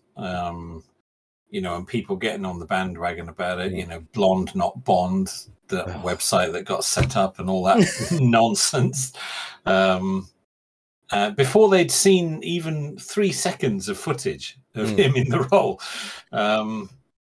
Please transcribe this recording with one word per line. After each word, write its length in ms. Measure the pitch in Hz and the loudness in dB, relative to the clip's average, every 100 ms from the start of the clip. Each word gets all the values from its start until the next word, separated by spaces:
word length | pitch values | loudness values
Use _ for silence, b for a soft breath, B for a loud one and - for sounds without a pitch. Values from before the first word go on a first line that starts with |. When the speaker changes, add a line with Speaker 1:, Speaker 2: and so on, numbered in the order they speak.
| _ - | _ -10
Speaker 1:
Um, 680 | 95 90 87 85 85 82 - _ _ _ _ _ _ | -6 -4 -6 -8 -12 -14 -18 _ _ _ _ _ _
you 100 | 101 | -8
know, 160 | 92 85 | -6 -6
and 100 | 95 | -6
people 300 | 120 95 95 | -6 -4 -4
getting 300 | 110 104 95 | -4 -4 -6
on 120 | 87 | -8
the 60 | 82 | -4
bandwagon 600 | 95 92 85 87 85 85 | -4 -4 -4 -6 -6 -10
about 320 | 80 90 90 | -6 -6 -4
it, 140 | 92 | -4
Speaker 2:
Yeah. 40 | 90 | -6
Speaker 1:
you 60 | 85 | -8
know, 120 | 85 80 | -12 -8
Blonde 420 | 110 95 92 90 95 | 0 2 2 0 -2
Not 300 | 85 - - | -2 -2 2
Bond, 420 | 92 90 95 92 - - - - | 2 2 0 -2 -6 -16 -20 -8
the 180 | 92 90 | -6 -6
Speaker 2:
Ugh. 160 | 90 | -6
Speaker 1:
website 500 | 90 90 - 95 90 | -4 -2 0 2 0
that 100 | 87 | -2
got 220 | - 90 - | -4 -4 0
set 320 | - - 107 | 0 2 2
up 200 | 95 - | 0 0
and 100 | 90 | -2
all 140 | 95 92 | 2 4
that 140 | 98 | 6
Speaker 2:
<laughs> 420 | 185 - - 170 | 4 0 -2 2
Speaker 1:
nonsense. 920 | 123 117 117 202 - - 127 - - B B B B B - | 4 6 4 2 0 2 0 0 -6 B B B B B 0
Um, 640 | 95 95 92 95 95 95 _ _ _ _ _ _ _ - | 4 4 2 0 -4 -6 _ _ _ _ _ _ _ -4
uh, 200 | 101 104 | 0 0
before 380 | 104 131 208 214 | 0 4 6 6
they'd 220 | 185 156 | 6 4
seen 500 | - 196 185 170 156 | 4 6 6 4 -4
even 540 | - 175 160 156 147 190 | -4 -4 -2 -4 -6 -10
three 340 | - - 202 | -8 -2 0
seconds 560 | 135 175 - 135 101 98 | 0 -4 -2 -2 -2 -4
of 80 | 95 | -6
footage 600 | - 131 98 73 - - _ 107 | -4 -4 -6 -8 -10 -16 _ -6
of 120 | 107 | 0
Speaker 2:
Mm. 60 | 104 | 2
Speaker 1:
him 180 | 143 135 | 4 2
in 120 | 123 | 2
the 120 | 156 131 | 0 2
role. 300 | 196 - - B B B B - | 2 2 -2 B B B B -8
Um, 580 | 113 104 107 107 110 98 - _ _ _ | -2 0 0 -2 -6 -10 -16 _ _ _